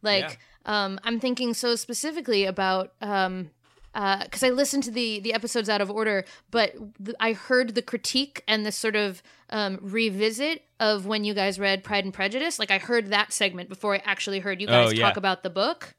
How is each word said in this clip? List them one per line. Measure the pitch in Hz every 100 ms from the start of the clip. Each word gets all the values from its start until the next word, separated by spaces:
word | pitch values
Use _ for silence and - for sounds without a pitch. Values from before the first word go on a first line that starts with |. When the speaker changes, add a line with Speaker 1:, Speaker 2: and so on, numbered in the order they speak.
Speaker 1:
Like, | 208 202 156 131 - _ -
Speaker 2:
Yeah. | 208 196
Speaker 1:
um, | 196
I'm | 233 233
thinking | 254 247 247 233
so | 247 233
specifically | - 240 302 320 254 208 196
about, | 190 190 190 190 _
um, | 208 202 185 185 175 _ _ _ - -
uh, | 202 196 208
'cause | -
I | 262
listened | 254 277 277
to | 240
the, | 233 233 214
the | 202
episodes | 226 226 240 214
out | 208
of | 202
order, | 208 220 202 185 - _
but | 233 208 - 208 -
th-, | 196 233
I | 226
heard | 226 - 254 247
the | 220
critique | 240 233 - 254 277 - -
and | 214
the | 214
sort | 196 226 214
of, | 208 180 - - _
um, | 220 202 190
revisit | 196 208 226 190 214 220 294 330 _ _
of | 214 214 190
when | 214
you | 208
guys | 208 196 190
read | 196 196
Pride | 196 208 196
and |
Prejudice. | 185 196 240 320 -
Like, | 214
I | 196
heard | - 240 202
that | 208 208
segment | - 202 180 180
before | 190 214 196
I | 208
actually | 196 - 196
heard | 190 185
you | 208
Speaker 2:
Oh, | 120 117
Speaker 1:
guys |
Speaker 2:
yeah. | 110 117
Speaker 1:
talk | -
about | 190 185
the | 185
book. | 170 226 349 -